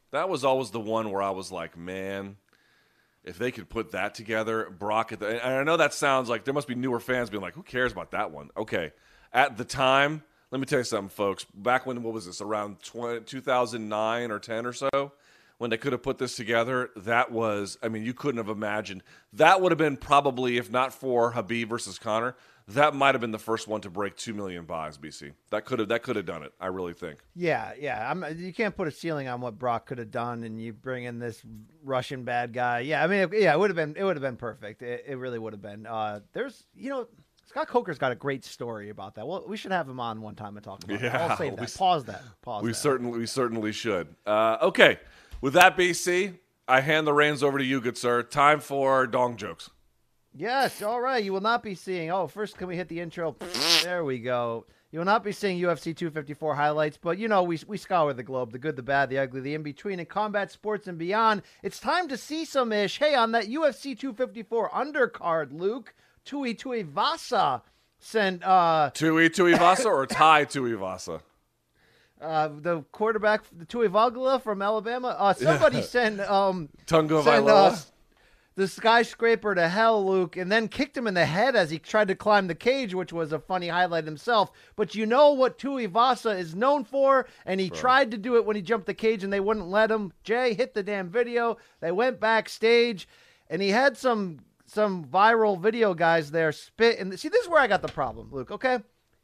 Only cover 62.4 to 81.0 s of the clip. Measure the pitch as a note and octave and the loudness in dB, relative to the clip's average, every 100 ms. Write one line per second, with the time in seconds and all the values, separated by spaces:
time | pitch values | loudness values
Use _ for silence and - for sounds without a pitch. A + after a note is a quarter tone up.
62.4 | D#4+ C#4 A#3+ G#3 G3 - D4+ C#4 A3+ A#3 | -4 -2 0 0 0 0 2 4 4 2
63.4 | G#3 C#4+ D#4 - C#4 B3+ C4+ G#3+ B3 G3+ | -2 0 0 0 -8 -10 -8 -6 -6 -8
64.4 | G#3 A3+ G3 F#3+ C#4 D4 A#3+ - E3+ D#3+ | -4 -2 -2 -2 -2 0 0 -2 -2 -2
65.4 | C#3+ D3 F#3+ B3 A3 _ _ _ - C#4+ | -2 -4 -4 -4 -8 _ _ _ -12 -6
66.4 | B3+ A3 C4+ A#3+ E3 D3 B3+ D#4+ - A3 | -6 -6 -6 -6 -6 -2 -2 -2 -2 2
67.4 | D#3 B2 - _ _ _ - A3 G3 F3+ | 2 0 -6 _ _ _ -4 0 0 0
68.4 | F3+ F#3 E3+ D#3+ C#3+ - D#3+ D#3+ E3 E3 | 4 6 6 4 2 0 2 6 4 6
69.4 | F3 E3+ F3 F#3+ A#3 D#3 C3 - D#3 D3+ | 6 8 8 6 4 2 2 6 8 8
70.4 | C#3+ C#3+ B2 A2 F#2+ F#2 - D#2+ - _ | 6 -2 -2 -4 -6 -8 -8 -10 -12 _
71.4 | _ _ _ _ _ _ _ _ E3 D#3 | _ _ _ _ _ _ _ _ -4 0
72.4 | D#3 D3 D#3+ E3 C#3 - G#3+ A3 G#3 G#3 | 0 -2 -4 -4 -6 -2 0 2 2 0
73.4 | - E3 E3 A#3+ A3 G3 A#3+ A#3+ C4 C4 | -2 -20 -8 0 2 4 2 2 0 0
74.4 | A#3 G3 G3+ A3 G#3 B3 B3 - G3+ - | 0 -2 -2 -2 -2 -4 -4 2 2 4
75.4 | C3+ D3+ D4+ - - B3 A3+ G3+ G3 G3 | 4 6 4 4 0 0 0 0 0 2
76.4 | G3 F#3 D3+ - - D#3+ D#3 D#3 D3+ - | 2 0 -6 -14 0 2 4 4 6 6
77.4 | - G#3+ F#3+ - - _ _ _ _ _ | 8 8 8 4 -6 _ _ _ _ _
78.4 | _ - F#3+ - A3+ A#3 A#3 - A#3 A3+ | _ -4 -4 0 4 4 4 0 2 2
79.4 | G#3+ F3+ E3 G3 A3+ A3 F#3+ F#3+ E3+ - | 2 2 2 4 4 4 4 2 0 -2
80.4 | F3+ A3 A3 - C#4+ - | 0 0 0 -2 -4 -4